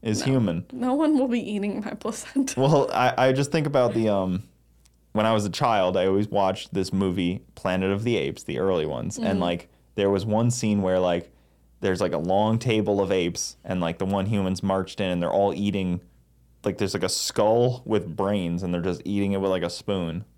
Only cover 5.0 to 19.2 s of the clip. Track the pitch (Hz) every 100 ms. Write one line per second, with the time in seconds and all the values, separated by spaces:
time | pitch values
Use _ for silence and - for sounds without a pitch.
5 | _ 110 110 110 104 85 135 110 92 92
6 | 95 95 104 104 95 95 - 98 92 95
7 | 98 92 87 92 - - 98 92 95 101
8 | 117 110 69 - - 64 95 90 78 65
9 | 58 - - 98 87 87 - _ _ -
10 | 98 98 107 107 120 120 110 104 92 92
11 | 90 87 - _ _ _ _ _ 98 92
12 | 92 76 82 95 107 110 123 110 101 101
13 | 95 95 87 87 - - - 92 85 85
14 | 95 98 95 107 95 92 101 95 90 -
15 | 98 90 87 95 101 87 101 98 92 87
16 | - _ _ _ _ _ - 92 98 98
17 | 90 - - - 101 117 123 123 - 107
18 | 92 78 98 104 87 85 92 87 87 87
19 | - 101